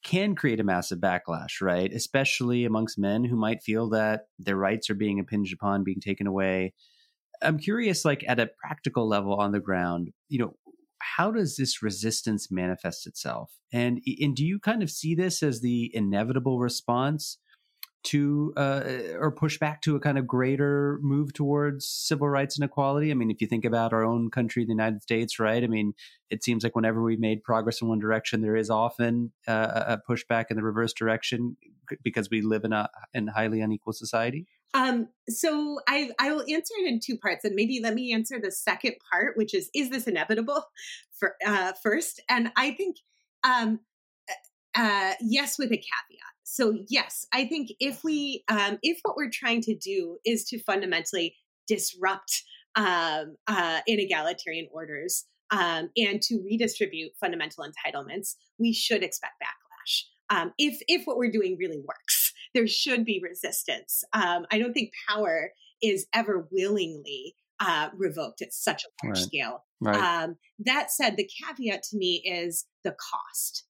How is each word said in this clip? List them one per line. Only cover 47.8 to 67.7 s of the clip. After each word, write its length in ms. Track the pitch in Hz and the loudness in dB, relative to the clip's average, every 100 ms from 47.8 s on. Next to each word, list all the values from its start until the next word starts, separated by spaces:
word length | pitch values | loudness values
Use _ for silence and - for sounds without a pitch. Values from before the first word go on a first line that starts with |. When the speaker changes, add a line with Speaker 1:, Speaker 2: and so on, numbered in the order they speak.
Speaker 2:
if 240 | 269 - | -4 -2
we, 400 | 320 302 285 269 - | -2 -2 -2 -6 -2
um, 300 | 214 202 214 | 2 2 0
if 160 | 311 330 | -2 0
what 140 | 427 - | -4 -2
we're 140 | 277 | -4
trying 320 | - 247 233 | -2 0 0
to 120 | 226 | 0
do 440 | 202 - 196 170 175 - | -2 -2 -2 -2 -4 0
is 180 | 226 - | 0 -2
to 160 | 233 | -8
fundamentally 760 | - 196 190 170 170 190 165 - _ _ - | -2 0 2 -2 -2 -2 -4 -6 _ _ -2
disrupt, 760 | 208 - 180 190 196 - - - - _ 220 | 0 0 0 0 0 -2 -4 -4 -20 _ 0
um, 600 | 202 175 165 156 156 151 - | 2 2 2 0 -4 -10 -2
uh, 340 | 202 170 160 - | 0 2 0 0
inegalitarian 760 | 214 196 165 156 196 - 165 160 | 0 2 0 0 -4 -6 -8 -8
orders, 540 | 160 160 147 170 - - _ _ | -10 -10 -8 -4 -6 -6 _ _
um, 380 | 208 175 165 170 - | 0 2 0 -2 0
and 240 | 214 208 | 0 2
to 200 | - 226 | 0 -2
redistribute 680 | 190 220 226 - 196 165 160 - | 0 0 0 0 -2 -2 -10 -6
fundamental 460 | 190 175 151 - | -4 -4 -6 -8
entitlements, 680 | 147 147 151 143 139 170 202 - _ _ | -14 -8 -8 -8 -8 -8 -8 -10 _ _
we 160 | 233 | 0
should 280 | 220 - 220 | 2 0 0
expect 320 | 185 - - - | 0 -4 -10 -10
backlash. 600 | - - _ - - - - _ _ | -10 -10 _ -18 -2 -2 -2 _ _
Um, 240 | 202 165 - | 0 0 0
if, 220 | 294 233 - | -2 -2 0
if 200 | 339 - | 0 2
what 100 | 240 | 0
we're 140 | 247 | 2
doing 260 | 214 190 180 | 2 2 0
really 200 | 180 151 | -4 -6
works, 540 | 143 - - - - - - | -8 -12 -2 0 0 -2 -2
there 120 | 247 226 | 2 2
should 380 | - - 247 226 | 2 2 0 0
be 160 | 196 175 | -2 -4
resistance. 800 | 180 - - - 117 - - - | -8 -6 -4 -4 -6 -2 -4 0
Um, 320 | 214 180 175 - | 2 2 2 0
I 60 | 214 | 0
don't 160 | 240 | 2
think 180 | 240 226 - - | 0 -4 -6 -2
power 420 | 214 208 165 160 _ - _ | 0 2 0 -2 _ -20 _
is 240 | 220 190 - | 0 0 0
ever 320 | 220 220 190 160 | 0 2 0 0
willingly, 840 | 190 190 208 170 156 143 139 139 - _ _ | 0 2 0 -2 -6 -12 -12 -12 -18 _ _
uh, 300 | 185 | 0